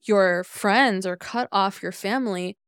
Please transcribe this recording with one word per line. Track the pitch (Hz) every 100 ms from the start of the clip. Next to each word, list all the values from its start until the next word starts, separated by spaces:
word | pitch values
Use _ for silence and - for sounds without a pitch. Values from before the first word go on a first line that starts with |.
your | - 208 185 175
friends | 185 - 208 220 269 190 190
or | 180
cut | - 233 247
off | 196 196 -
your | 170
family. | - 196 254 240 180 180 -